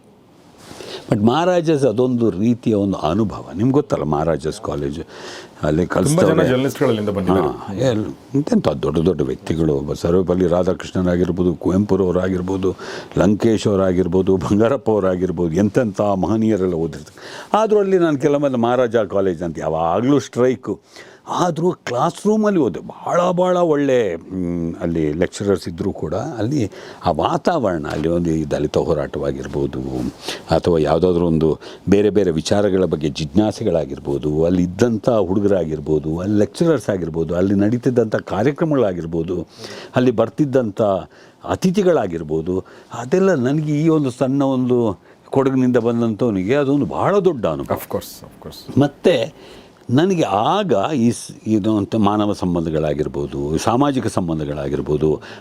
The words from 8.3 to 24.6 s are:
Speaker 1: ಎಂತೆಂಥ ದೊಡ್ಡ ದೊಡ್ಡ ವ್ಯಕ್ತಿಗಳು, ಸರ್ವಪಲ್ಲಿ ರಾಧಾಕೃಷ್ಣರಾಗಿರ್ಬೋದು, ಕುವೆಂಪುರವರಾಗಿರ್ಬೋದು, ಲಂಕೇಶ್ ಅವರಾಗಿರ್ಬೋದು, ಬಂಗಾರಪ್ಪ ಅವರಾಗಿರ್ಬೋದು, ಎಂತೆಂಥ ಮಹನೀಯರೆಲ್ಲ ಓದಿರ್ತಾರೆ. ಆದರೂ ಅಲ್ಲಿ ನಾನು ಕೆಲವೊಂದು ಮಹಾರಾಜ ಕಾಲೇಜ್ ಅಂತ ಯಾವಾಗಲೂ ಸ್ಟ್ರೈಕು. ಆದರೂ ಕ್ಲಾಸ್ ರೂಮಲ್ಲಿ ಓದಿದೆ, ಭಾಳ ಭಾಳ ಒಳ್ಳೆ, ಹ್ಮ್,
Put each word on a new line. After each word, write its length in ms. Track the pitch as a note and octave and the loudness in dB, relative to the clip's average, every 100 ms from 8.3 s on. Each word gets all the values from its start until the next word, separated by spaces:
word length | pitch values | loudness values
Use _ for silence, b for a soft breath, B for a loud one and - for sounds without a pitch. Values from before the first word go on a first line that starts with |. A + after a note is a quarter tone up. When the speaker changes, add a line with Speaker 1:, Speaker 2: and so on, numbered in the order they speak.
| C3+ | -4
Speaker 1:
ಎಂತೆಂಥ 320 | D3+ A3+ D#2+ | 0 2 2
ದೊಡ್ಡ 300 | C#2 D2 E2 | 0 -2 2
ದೊಡ್ಡ 240 | E2+ D2+ | 2 2
ವ್ಯಕ್ತಿಗಳು, 720 | C2+ B1+ - D#2+ D#2+ C#2 C#2+ - | -2 -4 -4 0 0 0 -2 -4
ಸರ್ವಪಲ್ಲಿ 520 | E2+ F2+ F2 F2+ F2+ | 2 2 2 2 2
ರಾಧಾಕೃಷ್ಣರಾಗಿರ್ಬೋದು, 1080 | F2 F2+ F2+ - F#2 F2+ F2 F2 F2 F2+ D#2+ | 2 0 -2 -6 -2 0 2 0 2 0 0
ಕುವೆಂಪುರವರಾಗಿರ್ಬೋದು, 1200 | F2 F#2+ G#2 F#2+ F2+ F2 F#2 F#2 F2+ F#2+ F#2 F2+ B B B - | 0 0 2 2 2 0 0 -2 -2 -2 -2 -4 B B B 0
ಲಂಕೇಶ್ 500 | F2+ G2+ A2+ G#2 A#2 | 2 2 2 2 2
ಅವರಾಗಿರ್ಬೋದು, 720 | F#2+ F#2+ F2+ F2+ F#2 F#2+ F#2+ | 2 2 2 2 2 2 0
ಬಂಗಾರಪ್ಪ 540 | F#2+ G#2 A2+ C3+ - | 2 2 2 2 0
ಅವರಾಗಿರ್ಬೋದು, 640 | G#2 F#2+ F#2 F#2 E2+ E2+ E2 | 2 2 0 -2 0 0 2
ಎಂತೆಂಥ 460 | G#2+ C3+ A2+ F#2+ | 2 2 0 0
ಮಹನೀಯರೆಲ್ಲ 720 | G#2 F#2+ F2 A2 A2 G2+ F#2 | 0 0 0 2 2 2 0
ಓದಿರ್ತಾರೆ. 760 | E2 E2 C#2+ D2 - - - - | 0 -4 -6 -16 -20 -18 -16 -2
ಆದರೂ 260 | G#3 A3 G#3 | 0 2 2
ಅಲ್ಲಿ 200 | G3 F#3 | 2 2
ನಾನು 180 | E3+ C#3 | 2 2
ಕೆಲವೊಂದು 400 | D3+ C#3+ C#3+ B2 | 2 2 0 0
ಮಹಾರಾಜ 380 | A#2 B2+ A#2+ A2+ | 2 2 2 2
ಕಾಲೇಜ್ 480 | G2 G2 F#2+ D#2+ | 2 0 0 -2
ಅಂತ 160 | E2+ D#2 | -6 -4
ಯಾವಾಗಲೂ 600 | D2+ D#2+ E2 F#2+ B2+ C#3+ | -4 -2 0 0 2 2
ಸ್ಟ್ರೈಕು. 640 | - A#2 B2+ A#2 - F#2+ B B B B - | 0 0 0 0 -6 -10 B B B B -8
ಆದರೂ 420 | - F3 D#3+ F3 | -2 -2 0 -2
ಕ್ಲಾಸ್ 560 | - - A#2+ D#3+ - G3+ | -2 -4 -2 -2 0 0
ರೂಮಲ್ಲಿ 320 | G#3+ G#3 F#3+ | 2 2 2
ಓದಿದೆ, 280 | A2+ - - | 0 -2 -10
ಭಾಳ 440 | - - F3 F3+ | -12 -2 0 2
ಭಾಳ 260 | F3 F3+ F3+ | 2 2 2
ಒಳ್ಳೆ, 580 | F3 C#3+ C#3+ B2+ G2+ E2 | 2 2 2 2 2 -4
ಹ್ಮ್, 600 | - F#2 F2 F2 | -6 -6 -4 -2